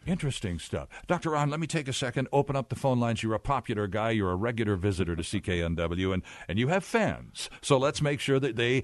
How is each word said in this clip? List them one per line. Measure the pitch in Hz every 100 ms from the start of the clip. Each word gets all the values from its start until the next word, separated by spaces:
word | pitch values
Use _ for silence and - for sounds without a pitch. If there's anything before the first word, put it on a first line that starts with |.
| -
Interesting | 185 143 - 98 85
stuff. | - 82 67 - -
Doctor | 175 165
Ron, | 151 147
let | 151
me | 160
take | 160 135
a |
second, | 123 127 135 127
open | 143 139
up | 135 123
the | 117
phone | 135 123
lines. | 117 110
You're | 110
a | 110
popular | - 139 - 104 104
guy. | 104 113
You're | 113 92
a | 92
regular | 117 113 104 95
visitor | 101 92 87 82
to |
C | 82 98
K | 98 87
N | 85 82
W, | 82 87 95
and, | 95 - - -
and | 101
you | 127
have | 190
fans. | - 233 175 62 62 - - -
So | - 135
let's | 139 -
make | 147 143
sure | - 135
that | 135 110
they | 120 131